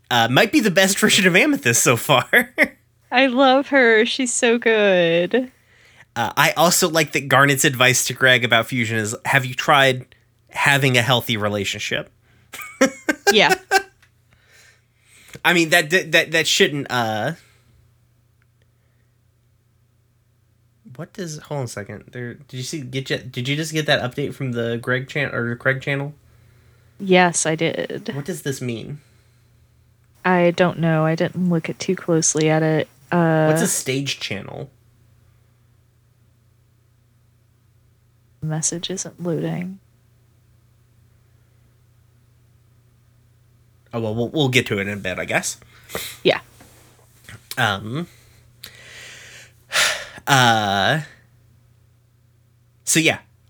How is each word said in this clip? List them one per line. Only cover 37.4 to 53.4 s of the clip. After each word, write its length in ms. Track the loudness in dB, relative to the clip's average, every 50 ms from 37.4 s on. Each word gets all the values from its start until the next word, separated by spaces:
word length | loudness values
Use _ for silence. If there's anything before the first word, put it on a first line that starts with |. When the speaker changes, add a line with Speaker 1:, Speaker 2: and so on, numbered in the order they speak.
| _ _ _ _ _ _ _ _ _ _ _ _ _ _ _ _ _ _ _ -10
Speaker 2:
the 60 | -8
message 440 | -6 -6 -4 -4 -4 -6 -6 -8 -8
isn't 320 | -8 -8 -10 -12 -12 -8
loading. 560 | -4 -4 -2 -2 -2 -4 -4 -6 -8 -10 -12 -14 _ _ _ _ _ _ _ _ _ _ _ _ _ _ _ _ _ _ _ _ _ _ _ _ _ _ _ _ _ _ _ _ _ _ _ _ _ _ _ _ _ _ _ _ _ _ _ _ _ _ _ _ _ _ _ _ _ _ _ _ _ _ _ _ _ _ _ _ _ _ _ _ _ _ _ _ _ _ _ _ _ -10
Speaker 1:
Oh, 80 | -8 -6
well, 140 | -6 -4 -2
we'll, 140 | -2 -4 -2
we'll 200 | 0 0 0 4
get 180 | 4 2 2
to 120 | 2 -4 -4
it 100 | -4 -4
in 40 |
a 80 | -6 -6
bit, 180 | -6 -8 -6 -6
I 60 | -6
guess. 340 | -4 -4 -4 -4 -6 -12 -12 -18 _ _ -20 -20 -12 -12 -10 -10 -10 -12 -2
Speaker 2:
Yeah. 180 | -2 0 0 -2 -4 -16 _ -20 -20 -20 -20 -20 -20 -20 _ _ _ _ _ _ _ -20 -20 -20 _ -12 -4
Speaker 1:
Um, 520 | -2 -2 0 -2 -4 -6 -8 -8 -8 -10 -10 -16 _ _ _ _ _ _ _ _ -20 -20 -20 -20 -20 -20 -20 -20 -20 -20 -20 -20 -20 -20 -20 -20 -20 -20 -20 _ _ _ -4
<sighs> 560 | -2 0 0 0 -2 -6 -10 -16 -18 -8 0
uh, 760 | 2 4 6 6 6 4 4 2 0 0 2 2 2 0 0 -4 -8 -18 _ _ _ _ _ _ _ _ _ _ _ _ _ _ _ _ _ _ _ _ _ _ _ _ _ _ _ _ _ _ _ _ _ -6
so 140 | -2 0 2
yeah. 200 | 2 2 0 0 -8 _ _ _